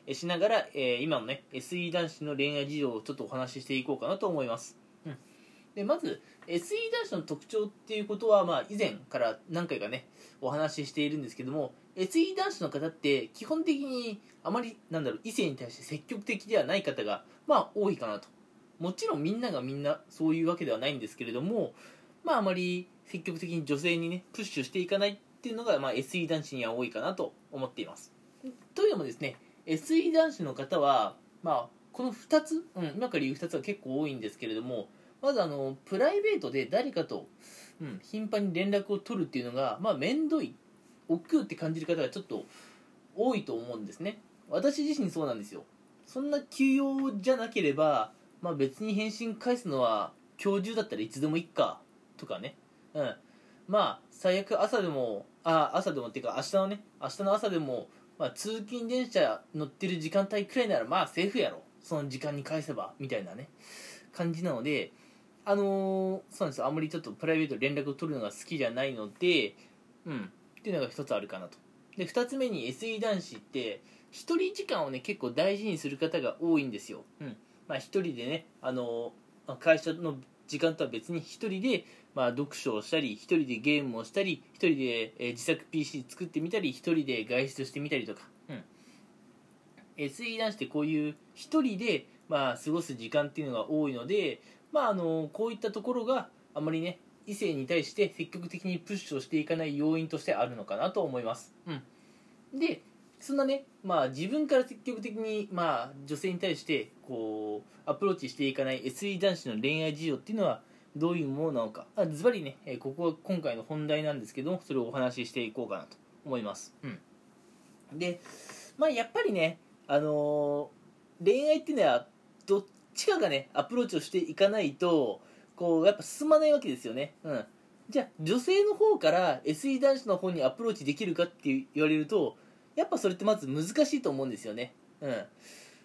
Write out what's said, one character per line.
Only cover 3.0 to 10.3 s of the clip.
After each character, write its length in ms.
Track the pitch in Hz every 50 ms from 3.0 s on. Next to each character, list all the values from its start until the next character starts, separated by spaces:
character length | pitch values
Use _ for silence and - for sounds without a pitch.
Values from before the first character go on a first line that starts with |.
ち 100 | - -
ょ 20 | 135
っ 20 |
と 100 | - 127
お 20 |
話 240 | - 131 127 127 127
し 100 | - 135
し 40 | 131
て 100 | - 135
い 80 | 131 131
こ 100 | - 139
う 60 | 131
か 80 | -
な 100 | 160 196
と 100 | 196 220
思 160 | 190 170 147 131
い 40 |
ま 100 | 117 113
す。 180 | 117 - - - - - - - - -
う 60 | 160
ん。 60 | 131 - - - - - - - - - - - -
で、 80 | 202 202
ま 140 | 220 311
ず、 240 | 339 - - - - - - - - -
エ 120 | - - -
ス 160 | - - 415
イ 20 |
ー 140 | 453 466 453
男 160 | 466 480 440
子 40 | - 202
の 80 | 175
特 240 | 156 - 151 147 -
徴 200 | - 226 214 208
っ 40 | 208
て 260 | - - - - 214
い 60 | 214
う 40 | 208
こ 120 | 208 208
と 100 | 196 233
は、 160 | 220 208 196 180
ま 120 | 175 165
あ、 80 | 127 - -
以 60 | 208
前 180 | 208 208 120 104 101 127 -
か 80 | -
ら 200 | 127 120 110 110 - - -
何 160 | 160 170 175
回 140 | - 135 110
か 80 | 101
ね、 200 | 107 123 127 - - - - - -